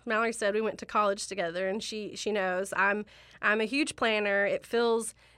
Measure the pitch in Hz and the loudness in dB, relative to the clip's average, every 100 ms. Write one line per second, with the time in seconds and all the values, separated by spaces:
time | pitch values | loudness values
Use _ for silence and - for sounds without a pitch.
0 | - 214 175 - 202 214 220 - - 214 | -2 0 0 0 0 2 0 -4 -4 0
1 | 208 202 - 196 170 175 190 208 - 220 | 2 0 -4 -4 -2 -2 -2 -2 -4 -8
2 | 202 - 240 214 185 180 196 - 196 208 | -8 -6 -2 0 0 0 -2 2 2 2
3 | 208 - - - 208 214 220 269 302 - | -2 -14 -20 -4 0 2 0 0 -2 0
4 | 233 214 208 202 202 - - 233 233 226 | 0 2 2 2 2 0 -2 0 2 2
5 | 220 - - | -2 -12 -20